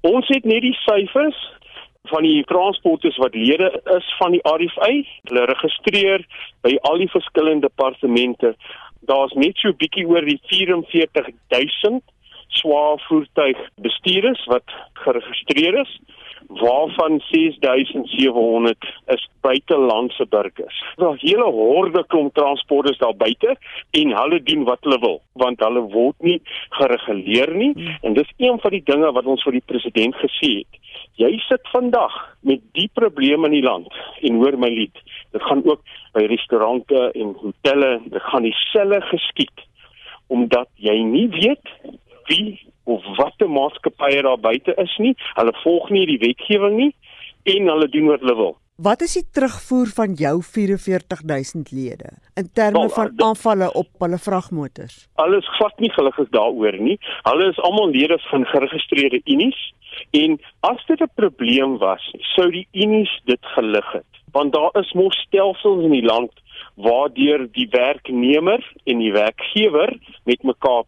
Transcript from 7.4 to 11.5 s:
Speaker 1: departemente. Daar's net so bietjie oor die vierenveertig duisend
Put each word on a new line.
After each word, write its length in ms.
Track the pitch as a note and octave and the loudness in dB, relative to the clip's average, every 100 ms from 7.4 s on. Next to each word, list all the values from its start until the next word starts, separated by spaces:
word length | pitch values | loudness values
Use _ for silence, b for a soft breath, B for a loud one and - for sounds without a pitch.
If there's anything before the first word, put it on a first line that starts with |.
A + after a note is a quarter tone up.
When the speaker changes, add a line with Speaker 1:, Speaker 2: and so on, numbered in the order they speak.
| D#3 D#3 C#3 | 2 2 0
Speaker 1:
departemente. 880 | - C3 C3 C3+ A#2+ B2 A#2 A#2+ A2+ B B B - | 0 -2 0 0 2 0 0 -2 -2 B B B -20
Daar's 320 | - C3+ C3+ | 0 0 2
net 240 | C#3 D3+ G3 | 2 0 0
so 160 | G#3+ | -2
bietjie 340 | D3+ D#3+ G3 E3+ | -2 -4 -4 0
oor 180 | E3+ D3 | 2 2
die 160 | C#3+ | -4
vierenveertig 840 | - - F#3 F3+ D#3 E3+ E3 - B2+ - | -2 -2 0 -2 0 0 0 -2 -4 -12
duisend 560 | _ | _